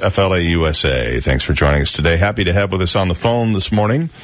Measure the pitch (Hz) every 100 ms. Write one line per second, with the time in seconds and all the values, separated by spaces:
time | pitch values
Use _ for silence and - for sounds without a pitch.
0 | 101 98 95 92 85 85 78 76 71 65
1 | 58 62 65 64 - 71 71 71 71 -
2 | 78 85 101 110 92 95 98 95 90 104
3 | 92 85 117 120 113 101 - 107 104 131
4 | 165 -